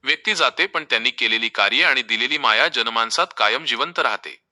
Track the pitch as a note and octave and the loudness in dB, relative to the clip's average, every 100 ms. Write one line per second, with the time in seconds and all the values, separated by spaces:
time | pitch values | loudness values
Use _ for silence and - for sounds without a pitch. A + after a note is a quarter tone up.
0 | C3 D#3 - F#3+ C3+ - F#3 E3 D3+ A#2 | -2 -2 -2 2 0 2 -2 -2 -2 0
1 | A#2 - A#2 A2 A2+ - G2+ B2+ F3 C3 | 0 -2 -2 0 -2 0 2 2 2 0
2 | A2 A2 B2+ D3+ B2+ A2 D#3+ C3 A2+ A#2 | -2 -2 -2 0 2 2 2 0 -2 0
3 | A2+ C3+ F#3 - G#2+ B2 D#3+ A2+ D3+ F3 | -2 -2 -4 0 0 0 -2 -4 -4 -2
4 | C#3 G#2+ D2+ - _ | -2 -2 -8 -18 _